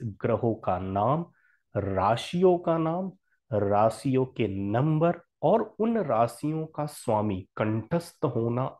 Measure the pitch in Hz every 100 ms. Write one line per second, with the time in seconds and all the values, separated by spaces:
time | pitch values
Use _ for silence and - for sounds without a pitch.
0 | 113 95 120 107 117 110 - 90 95 98
1 | 110 156 170 _ _ _ _ - 98 95
2 | 107 117 - 175 185 175 175 165 160 175
3 | 190 - _ _ - 104 101 104 113 -
4 | 139 131 127 - 104 98 101 113 156 156
5 | 170 170 - _ 151 226 214 - 226 226
6 | 147 113 117 - 151 156 156 - 151 -
7 | - 107 104 95 - - 107 110 - 170
8 | - - 143 120 117 120 135